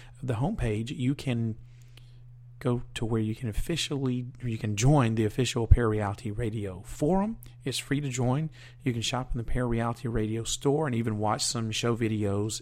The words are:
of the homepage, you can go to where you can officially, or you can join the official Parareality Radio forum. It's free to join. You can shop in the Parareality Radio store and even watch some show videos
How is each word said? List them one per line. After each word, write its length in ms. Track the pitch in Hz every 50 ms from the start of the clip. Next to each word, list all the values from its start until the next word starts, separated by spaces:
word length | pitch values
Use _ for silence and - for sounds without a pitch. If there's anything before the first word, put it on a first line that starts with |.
| - - - -
of 80 | - 123
the 60 | 120
homepage, 600 | 104 131 180 226 - 127 113 107 107 113 120 -
you 200 | - 123 127 139
can 420 | - - 131 120 117 113 113 110 - - - - - - - - - - - - - - - - - - - - -
go 240 | - 127 120 120 - - -
to 100 | - 117
where 160 | 107 117 113
you 120 | 110 110 107
can 140 | - - 110
officially, 800 | 101 - - - 170 - - - 156 135 139 127 123 127 123 123 - -
or 60 | - 123
you 100 | 110 110
can 180 | - 107 104
join 380 | 101 117 131 151 147 120 113 113
the 100 | 110 110
official 420 | 104 - - 123 113 - 120 113
Parareality 720 | 107 - 123 120 110 107 107 104 98 101 - - 107 101
Radio 460 | 110 120 107 104 117 101 98 92 90 107
forum. 540 | - - - 151 147 185 190 196 220 226 - - - - - -
It's 140 | 139 123 -
free 220 | - - 139 143
to 60 | 147 139
join. 400 | 123 127 123 123 127 147 160 156 - - - - - -
You 100 | - 131
can 100 | 117 117
shop 280 | 110 - - 123 127 -
in 60 | - 123
the 60 | 110
Parareality 680 | - - 123 123 120 117 117 117 117 120 - - 117
Radio 320 | 113 117 110 110 110 113 113
store 420 | - - - - 143 139 151 160
and 80 | 143 120
even 240 | 113 117 120 110 104
watch 240 | 107 104 107 -
some 280 | - - - 120 113 110
show 260 | 104 - - 120 117
videos 640 | 110 117 110 110 107 107 101 98 101 104 110 107 -